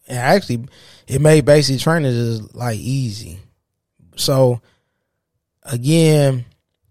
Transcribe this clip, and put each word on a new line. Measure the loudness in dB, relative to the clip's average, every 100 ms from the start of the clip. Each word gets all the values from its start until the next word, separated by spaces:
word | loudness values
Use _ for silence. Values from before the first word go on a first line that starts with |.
| -12
And | -6
actually, | 0 0 0 -8 -10 -20 -20 -20 -8
it | 0
made | 4 4
basic | 6 4 4 -2
training | 0 0 0
just, | -2 -4 -6 -10
like, | -12 -8 -8
easy. | -6 -4 -4 -8 -14 -18 -20 _ _ _ _ _ _ -6
So, | -2 2 2 0 _ _ _ _ _ _ _ _ _ _
again, | -10 -6 0 2 4 4 2 0 -6 _ _ _ _